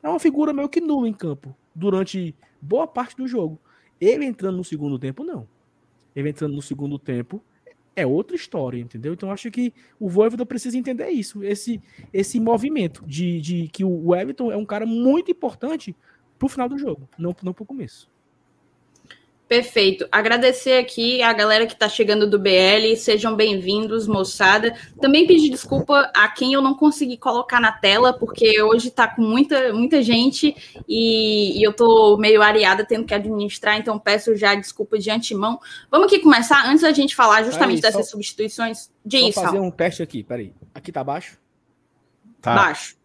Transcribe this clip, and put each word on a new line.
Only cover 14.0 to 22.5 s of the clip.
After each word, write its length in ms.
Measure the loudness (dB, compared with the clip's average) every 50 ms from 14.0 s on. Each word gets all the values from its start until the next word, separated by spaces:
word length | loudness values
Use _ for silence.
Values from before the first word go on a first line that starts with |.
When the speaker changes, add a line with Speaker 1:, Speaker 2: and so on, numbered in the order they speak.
| 0 0
Speaker 1:
Wellington 420 | 0 0 -2 -8 -8 _ -6 -6
é 60 | -4
um 80 | -6 -8
cara 220 | -8 -8 -8 -6
muito 440 | -4 -4 0 2 2 2 2 0 -2
importante 640 | -6 _ -6 -10 -8 -8 -8 -8 -8 -8 -10 -12 -16 _ _ _ _ _ _ _ _ _
pro 100 | -6 -6
final 200 | -4 -4 -6 -6
do 100 | -6 -8
jogo, 300 | -8 -8 -8 -10 -12 _ _ -8
não, 160 | -8 -8 -8 _ -8
não 100 | -10 -10
pro 120 | _ -12
começo. 440 | -16 -14 -14 -14 -14 -16 -20 _ _ _ _ _ _ _ _ _ _ _ _ _ _ _ _ _ _ _ _ _ _ -20 _ _ _ _ _ _ _
Speaker 2:
Perfeito. 560 | 0 0 0 0 0 2 2 2 2 0 -6 -2 0
Agradecer 680 | 0 2 2 0 2 2 0 0 0 0 2 2 2
aqui 420 | 2 -2 -6 -4 -2 -2 -2 0 0
a 100 | 0 0
galera 340 | 2 2 2 2 2 2
que 80 | 0 -2
tá 140 | _ -4 -4
chegando 360 | 0 -2 0 0 2 2 2
do 140 | 2 0 0
B 160 | 2 4